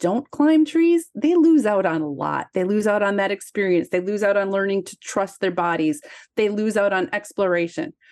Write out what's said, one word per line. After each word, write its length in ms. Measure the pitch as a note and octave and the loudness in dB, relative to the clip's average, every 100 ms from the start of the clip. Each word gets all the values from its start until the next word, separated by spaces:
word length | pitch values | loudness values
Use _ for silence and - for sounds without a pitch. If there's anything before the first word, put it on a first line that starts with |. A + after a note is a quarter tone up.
don't 280 | F3 A#3 C#4+ | -2 -2 -4
climb 320 | - D4+ D#4+ | 0 4 4
trees, 480 | D4+ E4 E4+ E4+ - | 4 2 4 2 -2
they 220 | - D4+ F4 | -4 2 4
lose 280 | D#4+ D#4 | 6 4
out 220 | G#3+ G3+ F#3+ | 4 0 0
on 140 | D#3+ | -2
a 100 | D3+ | -4
lot. 380 | C#3 D3 D3 - | -4 -4 -4 -4
They 100 | - | -4
lose 240 | F#3 G#3 G#3 | 0 0 0
out 160 | G#3 | 0
on 100 | G3+ | 0
that 160 | G3+ G3 | 0 -2
experience. 580 | G3+ - G#3 G3 F3 - | -4 -6 -4 0 0 0
They 100 | F3+ | -4
lose 240 | F#3 G#3 | -2 -2
out 120 | G3+ G3+ | 0 0
on 140 | G3 | 0
learning 320 | G3 G3 G3 F3+ | -2 -2 -4 -6
to 100 | - | -16
trust 400 | - G#3 G3 - | -6 -4 -4 -4
their 140 | F#3+ | -4
bodies. 480 | F3 F3 E3 D#3 D3 - - - | -2 -2 0 -2 -4 -10 -20 -10
They 140 | - G#3 | -2 -2
lose 280 | G#3 A3 G3+ | 0 -2 0
out 160 | G3+ | 0
on 160 | F#3+ F3+ | 0 -4
exploration. 800 | G3+ - - F#3+ F3 E3+ E3 D#3+ - _ | -6 -8 -2 0 0 -2 -6 -10 -12 _